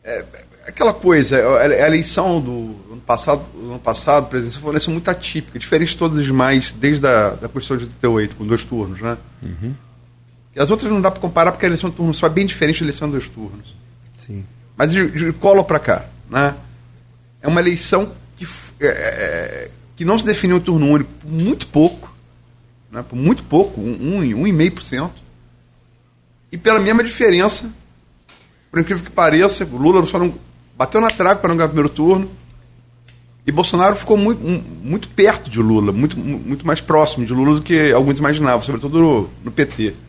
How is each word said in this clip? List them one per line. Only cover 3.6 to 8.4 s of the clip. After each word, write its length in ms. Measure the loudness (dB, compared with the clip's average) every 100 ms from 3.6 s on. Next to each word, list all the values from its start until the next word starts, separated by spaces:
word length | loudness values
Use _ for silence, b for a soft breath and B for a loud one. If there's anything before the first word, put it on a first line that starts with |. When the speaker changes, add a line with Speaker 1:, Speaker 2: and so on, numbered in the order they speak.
| -14 -8
Speaker 1:
passado, 480 | -6 -4 2 2 2
presidente, 300 | -6 -6 -8
foi 100 | -4
uma 40 |
eleição 220 | -2 -2
muito 160 | -4 -4
atípica, 500 | -4 -6 -8 -10 -14
diferente 300 | -2 0 0
de 80 | -2
todas 220 | -2 0
as 60 |
demais, 460 | 0 2 4 2 0
desde 340 | -2 0 2
a 260 | 4 4 2
da 180 | -2 -10
Constituição 280 | -10 -6 -6
de 60 |
oitenta 220 | -6 -4
e 20 | 0
oito, 280 | 0 -2
com 100 | -6